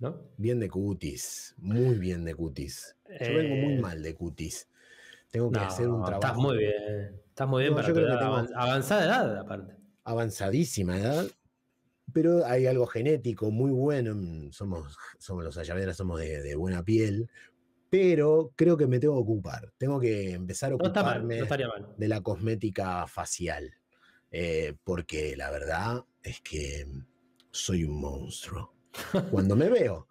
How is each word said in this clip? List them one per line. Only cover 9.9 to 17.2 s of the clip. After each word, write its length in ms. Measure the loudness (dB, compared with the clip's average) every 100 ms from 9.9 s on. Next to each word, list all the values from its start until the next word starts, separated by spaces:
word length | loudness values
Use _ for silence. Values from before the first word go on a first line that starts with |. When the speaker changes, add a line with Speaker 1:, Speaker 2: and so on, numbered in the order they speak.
| _
Speaker 2:
Avanzadísima 960 | -4 -2 -2 -2 0 2 0 0 0 0
edad, 260 | 0 0 -2 -8 _ _ _ _ _ _ -4
pero 340 | 2 4 4 4
hay 200 | 4 4
algo 200 | 4 2
genético 640 | 2 2 2 0 -2 0
muy 220 | 2 2
bueno. 420 | 2 2 2 0 -2 -4 -8 -10
Somos, 440 | -8 -6 -6 -8 -14 -20 -16
somos 240 | -10 -8
los 140 | -6 -8
Ayaveras, 380 | -6 -4 -4 -2
somos 240 | -4 -4
de, 220 | -4 -6
de 120 | -6
buena 300 | -4 -2 -2
piel, 440 | 2 4 4 0